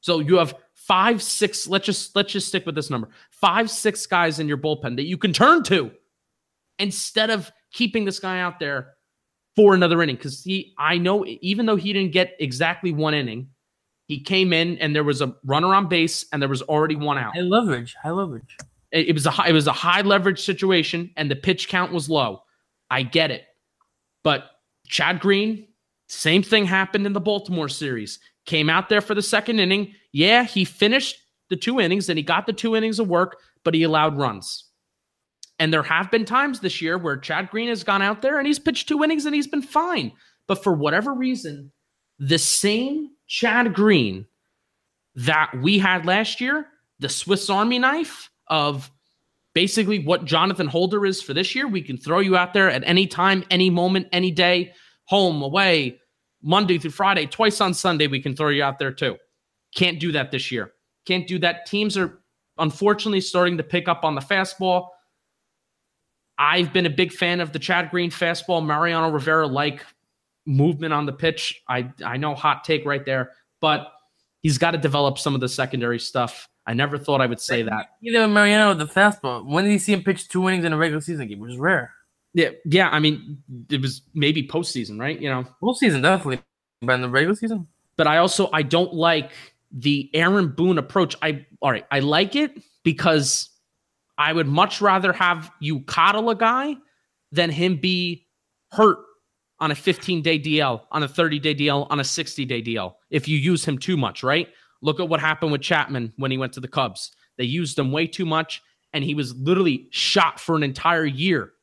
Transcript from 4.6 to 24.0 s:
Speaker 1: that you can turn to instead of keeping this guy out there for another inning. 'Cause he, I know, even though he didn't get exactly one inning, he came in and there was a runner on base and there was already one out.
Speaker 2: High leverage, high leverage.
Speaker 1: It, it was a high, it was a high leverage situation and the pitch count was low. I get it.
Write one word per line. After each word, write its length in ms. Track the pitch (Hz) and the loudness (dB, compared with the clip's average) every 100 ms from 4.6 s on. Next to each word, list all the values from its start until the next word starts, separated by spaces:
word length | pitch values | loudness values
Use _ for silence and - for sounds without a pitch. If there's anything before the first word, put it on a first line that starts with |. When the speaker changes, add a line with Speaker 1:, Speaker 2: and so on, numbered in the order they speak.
| 151 151 139 120 | -2 -4 -4 -6
Speaker 1:
that 80 | |
you 140 | 151 180 | -6 -2
can 140 | 202 | -2
turn 300 | 156 254 339 | 4 6 6
to 260 | 233 185 117 - _ _ _ _ _ _ _ - | 4 0 0 -10 _ _ _ _ _ _ _ -6
instead 520 | 202 - - - 220 | -6 -4 -6 -2 0
of 200 | 214 160 _ _ | 0 -4 _ _
keeping 320 | - 240 226 | -4 -2 0
this 140 | 202 190 | -2 -4
guy 220 | 190 185 | -6 -4
out 180 | 180 175 | -6 -6
there 360 | 147 139 131 _ _ _ _ _ _ - | -6 -6 -8 _ _ _ _ _ _ 8
for 180 | 202 | 8
another 280 | 190 175 170 | 8 6 4
inning. 140 | 160 127 | 2 -2
'Cause 260 | 143 131 | -8 -12
he, 300 | 185 190 - - | -6 -6 -6 -4
I 200 | 147 175 | 0 2
know, 260 | 175 208 190 | 2 2 -2
even 400 | 113 180 202 226 | -6 -4 0 2
though 100 | 202 | 0
he 160 | 190 | 0
didn't 200 | 196 190 | -2 0
get 240 | 170 180 - | 2 0 -2
exactly 540 | 147 123 165 170 185 | -6 -2 -2 -2 -4
one 220 | 147 156 | -2 0
inning, 340 | 151 123 113 131 _ _ _ _ _ _ | 0 -2 -8 -14 _ _ _ _ _ _
he 140 | 143 | -10
came 320 | 143 190 185 | -2 2 2
in 260 | 165 170 175 | 2 0 -2
and 160 | 156 | -2
there 100 | 147 | 0
was 160 | 147 135 | 0 0
a 120 | 135 - | -2 -6
runner 300 | 135 143 180 | -2 0 4
on 140 | 190 190 | 2 2
base 360 | 170 160 - - | 0 0 -2 -6
and 80 | 151 | -2
there 80 | 135 | -2
was 140 | 135 | -2
already 320 | - 151 156 151 | 0 0 0 0
one 220 | 147 139 | -2 -2
out. 160 | 113 | -4
Speaker 2:
High 60 | 160 | -4
leverage, 540 | 180 208 220 127 120 - | 2 2 2 -2 -6 -10
high 100 | 151 | -6
leverage. 460 | 175 190 120 - - - _ _ | -4 -4 -8 -14 -20 -20 _ _
Speaker 1:
It, 160 | 160 139 | -2 2
it 40 | |
was 140 | 156 147 | 2 0
a 40 | |
high, 180 | 143 170 | 0 4
it 40 | |
was 140 | 160 147 | 4 4
a 60 | |
high 300 | - 170 185 | 0 2 2
leverage 380 | 202 202 190 185 | 4 4 2 -2
situation 680 | - 185 190 180 156 170 175 - | -4 -2 2 2 2 -4 -8 -6
and 140 | 151 | -4
the 60 | 139 | -2
pitch 320 | 185 - - | -2 -2 -2
count 240 | 185 180 | -4 -2
was 160 | 175 143 | -4 -2
low. 340 | 156 120 95 _ _ _ _ _ | 0 0 -4 _ _ _ _ _
I 120 | 131 | -4
get 280 | 127 160 156 | 0 0 0
it. 140 | 120 - _ _ _ _ _ | -2 -12 _ _ _ _ _